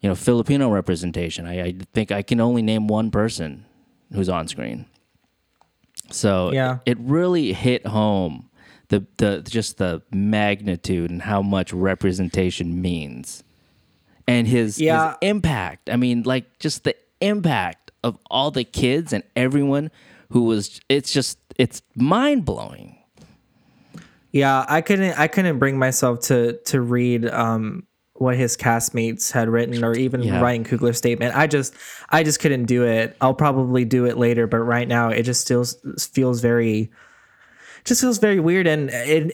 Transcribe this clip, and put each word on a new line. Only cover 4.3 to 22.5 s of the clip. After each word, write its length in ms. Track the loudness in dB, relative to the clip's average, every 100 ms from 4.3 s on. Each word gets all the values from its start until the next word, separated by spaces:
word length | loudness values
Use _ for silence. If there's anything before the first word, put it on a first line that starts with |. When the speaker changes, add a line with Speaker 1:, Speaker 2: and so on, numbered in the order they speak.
| -2 -4
Speaker 1:
screen. 400 | -8 -10 -10 -14 _ _ _ _ _ _ _ _ _ _ -18 -14
So 420 | -4 0 0 0
Speaker 2:
Yeah. 260 | 0 -2 -2 -2
Speaker 1:
it 100 | -2
really 520 | 0 0 2 0 0
hit 320 | 0 0 0
home 640 | -2 0 2 0 -2 -6 -16 _ -20 -20 _
the, 160 | -2 -2 _
the, 260 | -2 -2
just 360 | -4 -4 -4 -4
the 220 | -4 -4 -6
magnitude 1000 | -4 0 0 0 -2 -4 -6 -2 -2 -2
and 100 | -6
how 220 | -2 0
much 300 | 0 0 -2
representation 1080 | -2 -2 0 -2 -2 -2 0 -2 -2 -6 -4
means. 640 | -4 -4 -8 -12 -16 -18 _ _ _ _ _ _ _ _ 0
And 180 | 0 2
his, 300 | 2 0 0
his 60 |
Speaker 2:
Yeah. 340 | 0 2 0 -2
Speaker 1:
impact. 720 | -2 0 0 -2 -4 -8 -4
I 60 | 0
mean, 260 | 0 0
like, 380 | 0 -2 -4 _
just 240 | -6 -4
the 100 | -4 -6 _ _
impact 680 | -2 0 0 0 -2 -8 -20 _
of 120 | -6 -6 _
all 220 | -2 0
the 100 | -2
kids 500 | -6 0 0 0 -2
and 120 | -6 -4
everyone 560 | -2 0 2 2 0 -2 _ -20 -20 _
who 140 | 2
was, 360 | 2 2 -2 -12 _
it's 240 | 0 0
just, 260 | -2 -2 -6 _ 0
it's 240 | 0 0 _ -2
mind-blowing. 1000 | 2 4 2 0 -2